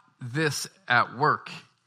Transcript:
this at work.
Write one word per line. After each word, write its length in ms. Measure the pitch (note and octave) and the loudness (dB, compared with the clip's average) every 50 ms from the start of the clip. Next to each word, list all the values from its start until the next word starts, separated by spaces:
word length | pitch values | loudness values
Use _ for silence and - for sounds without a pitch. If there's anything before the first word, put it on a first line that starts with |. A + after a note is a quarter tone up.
| _ _ _ _ | _ _ _ _
this 480 | C3 A#2+ A2+ D3 D#3+ D3+ C#3 - - - - _ _ - | -14 -6 -2 0 0 0 0 -2 -6 -10 -12 _ _ 2
at 260 | B2 A#2+ G#2+ G2+ G#2+ A2+ | 4 4 4 2 0 0
work. 320 | C#3 D3+ A#2+ G2+ - - - - - _ _ _ _ | 2 2 2 0 -4 -10 -16 -16 -18 _ _ _ _